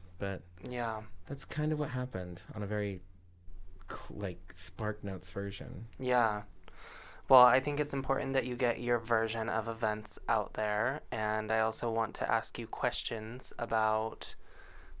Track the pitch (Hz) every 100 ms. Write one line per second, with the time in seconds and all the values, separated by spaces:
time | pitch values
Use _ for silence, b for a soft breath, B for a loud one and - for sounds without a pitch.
0 | B - 98 95 - - 123 123 113 110
1 | 110 - - 139 - 151 156 151 135 127
2 | 127 92 90 90 - 104 101 107 104 95
3 | - - - - - - - - - -
4 | - - 98 87 - - - - 107 101
5 | 98 95 - 101 101 - - 87 117 -
6 | 127 123 113 104 - - - B B B
7 | B B - 131 123 131 147 143 143 139
8 | 135 135 135 135 123 123 120 - 120 120
9 | 117 113 113 113 113 107 110 113 110 107
10 | - - - 113 101 - 107 104 120 147
11 | - 113 107 110 107 110 110 113 120 113
12 | 110 - 113 113 - - 117 - 127 -
13 | - 113 110 123 - - 113 113 110 110
14 | 110 - - - B B B B B B